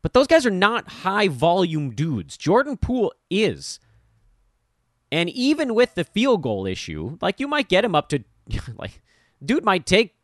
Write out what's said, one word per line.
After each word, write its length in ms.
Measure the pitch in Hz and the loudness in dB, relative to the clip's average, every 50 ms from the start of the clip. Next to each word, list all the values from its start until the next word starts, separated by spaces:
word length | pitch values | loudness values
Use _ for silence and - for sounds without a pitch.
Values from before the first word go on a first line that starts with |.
| - | -4
But 100 | - _ | 4 _
those 140 | 247 285 | 4 4
guys 180 | - 330 330 262 | 6 4 4 4
are 60 | 240 | 2
not 360 | 196 180 190 208 233 226 - | 0 2 2 2 0 -2 -6
high-volume 1080 | - - - - 185 196 208 208 185 143 120 143 170 175 180 180 175 160 151 147 135 113 | -8 -18 -6 -4 -2 0 2 0 0 0 2 2 2 4 2 0 0 0 -4 -4 -4 -4
dudes. 420 | 104 151 165 143 107 85 139 - | -4 -2 -2 -2 -4 -6 -8 -14
Jordan 400 | - - 143 185 240 277 294 277 | -6 0 2 2 2 2 0 -4
Poole 340 | - - - 247 254 208 175 - _ _ _ | -6 -4 -2 0 0 0 -2 -2 _ _ _
is. 480 | 170 202 220 175 101 69 69 - - - _ _ _ _ _ _ _ _ _ _ _ _ _ _ _ _ _ _ _ _ _ _ _ _ _ _ | -2 0 0 0 -2 -6 -10 -14 -16 -16 _ _ _ _ _ _ _ _ _ _ _ _ _ _ _ _ _ _ _ _ _ _ _ _ _ _
And 200 | - 160 170 175 | -2 -2 -2 -2
even 420 | - - 247 269 311 302 311 254 226 | -2 -2 0 0 2 2 0 0 2
with 220 | 220 247 - _ | 2 2 2 _
the 80 | - 170 | -6 -6
field 400 | _ _ 208 240 277 247 190 131 | _ _ 0 2 2 2 2 0
goal 240 | 120 107 98 95 | -4 -4 -2 -2
issue, 500 | 95 92 92 - - 78 76 78 104 156 - | -4 -6 -6 -8 -10 -8 -8 -8 -8 -8 -4
like, 180 | - 175 196 _ | -4 -4 -4 _
you 80 | 262 | -6
might 220 | 285 294 294 262 _ | -4 -4 -4 -2 _
get 140 | 185 180 - | 2 2 2
him 120 | - 185 | 4 0
up 140 | - - _ | 0 0 _
to, 140 | - 135 107 _ _ _ _ | -4 -6 -6 _ _ _ _
<laughs> 300 | - - - - - 110 | -10 -10 -8 -8 -10 -14
like, 240 | - - 95 - - _ _ _ _ _ _ _ _ 139 | -12 -14 -14 -14 -16 _ _ _ _ _ _ _ _ -4
dude 220 | 139 247 311 - | -2 -2 0 2
might 220 | 214 190 180 139 | 2 0 0 0
take 260 | - 180 202 240 190 _ _ | 2 2 2 2 0 _ _